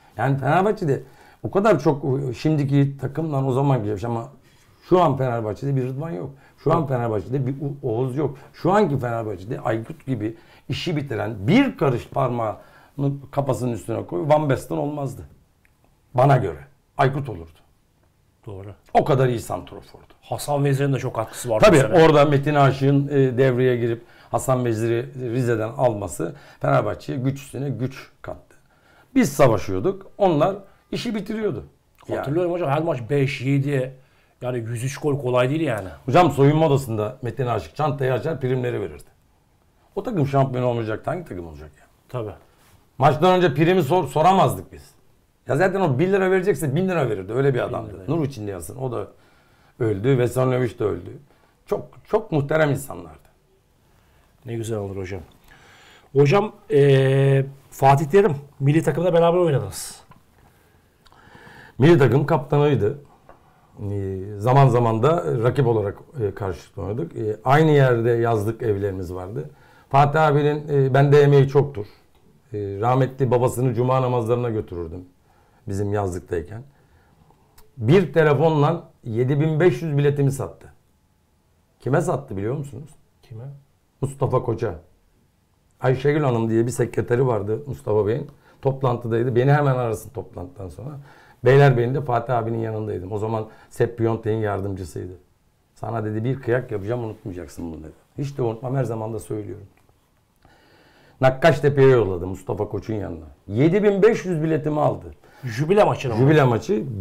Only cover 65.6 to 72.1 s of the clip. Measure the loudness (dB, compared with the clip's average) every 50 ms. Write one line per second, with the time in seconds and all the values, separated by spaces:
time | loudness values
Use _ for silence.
65.6 | 2 2 2 0 -2 -4 -6 -10 -16 -16 -10 -6 -6 -6 -6 -6 -8 -8 -8 -10
66.6 | -14 -18 -14 -12 -8 -8 -6 -8 -8 -10 -8 -8 -6 -6 -6 -4 0 2 4 4
67.6 | 4 4 6 6 4 4 4 2 2 2 2 2 2 0 0 0 0 -2 -4 -4
68.6 | -2 -2 -2 0 -2 -4 -4 -6 -8 -8 -10 -10 -12 -10 -10 -12 -12 -12 -16 _
69.6 | _ _ _ _ _ _ 2 2 2 4 2 2 2 2 2 2 2 2 0 -2
70.6 | -4 -2 0 0 2 2 4 4 4 6 6 6 8 8 8 6 6 6 4 2
71.6 | 2 2 -2 -10 -12 -14 -16 _ _ _